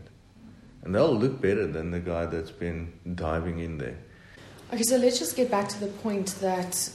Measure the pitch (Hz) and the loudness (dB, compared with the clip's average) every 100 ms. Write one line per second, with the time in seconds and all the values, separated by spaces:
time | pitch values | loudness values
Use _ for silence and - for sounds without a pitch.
0 | - - - - - - - - 85 98 | -14 -20 -20 -20 -20 -20 -20 -14 0 4
1 | 160 113 131 131 95 104 90 78 82 87 | 6 6 2 2 2 2 0 -2 -4 -4
2 | 87 85 85 82 80 - 87 82 82 - | -2 -2 -2 -4 -6 -6 -6 -4 -8 -10
3 | 87 87 80 82 85 82 82 80 60 - | -8 -4 -2 0 -2 -4 -4 -4 -6 -8
4 | - - - - - - - 226 220 254 | -16 -20 -20 -20 -20 -20 -8 -2 2 6
5 | 247 240 320 - 233 202 202 - 202 - | 6 4 0 0 2 2 0 -2 -6 -4
6 | 220 202 185 - 190 185 180 - - | -2 -2 -2 -2 0 0 0 -4 -4